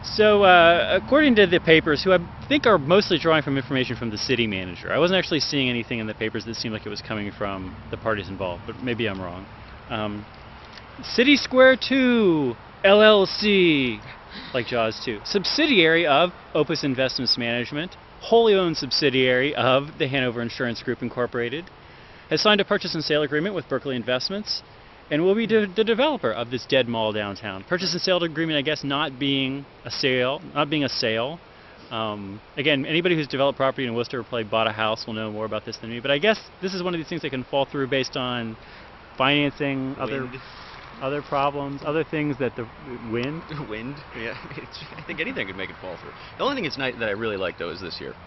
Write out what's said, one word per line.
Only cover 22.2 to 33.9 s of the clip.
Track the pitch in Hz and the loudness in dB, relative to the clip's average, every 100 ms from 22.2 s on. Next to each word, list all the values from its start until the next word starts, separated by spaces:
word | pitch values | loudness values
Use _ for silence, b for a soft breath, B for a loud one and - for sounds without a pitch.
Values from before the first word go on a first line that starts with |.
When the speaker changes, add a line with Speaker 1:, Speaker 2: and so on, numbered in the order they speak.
| B | B
Speaker 1:
has | 156 | 2
signed | 214 208 | 4 4
a | |
purchase | 190 202 175 | 4 0 -2
and | 165 | -6
sale | - 151 | 0 0
agreement | 147 151 185 185 | 2 0 -2 -4
with | - | -4
Berkeley | 131 139 127 | -4 -2 -4
Investments, | 113 127 - 196 208 - - B B B - | -2 -2 -2 -8 -6 -8 -8 B B B -2
and | 151 | 2
will | 180 | 2
be | 208 220 | 2 4
de-, | 220 208 | 2 2
the | 180 | 0
developer | 220 220 302 277 120 | 2 2 2 2 -2
of | 107 120 | -2 -4
this | 123 - | -6 2
dead | 135 120 | 2 2
mall | 117 110 | 0 -2
downtown. | 104 104 101 107 95 | -2 -4 -6 -10 -10
Purchase | - 175 185 | -6 -4 -2
and | 170 | -4
sale | - 180 | 0 0
agreement, | 170 151 165 151 | 0 -2 -2 0
I | |
guess, | 139 151 | -2 -4
not | 139 139 151 127 | -2 -2 -4 -2
being | 139 139 135 139 139 - 127 | 0 0 -2 -4 -10 -16 -12
a | |
sale, | - 139 127 123 143 151 | -2 0 2 0 -2 -6
not | 143 151 | -2 0
being | 151 | 0
a | 135 | -2
sale. | - 117 113 127 165 - B B B - | -2 -2 -2 -4 -8 -16 B B B -10
Um, | 113 110 104 98 104 - - | -6 -4 -6 -10 -14 -12 -2
again, | 143 139 | 0 0
anybody | 151 160 180 165 | 0 0 0 0
who's | 143 | -2
developed | 135 139 127 | 0 0 2
property | 135 131 | -2 0
in | 127 | -4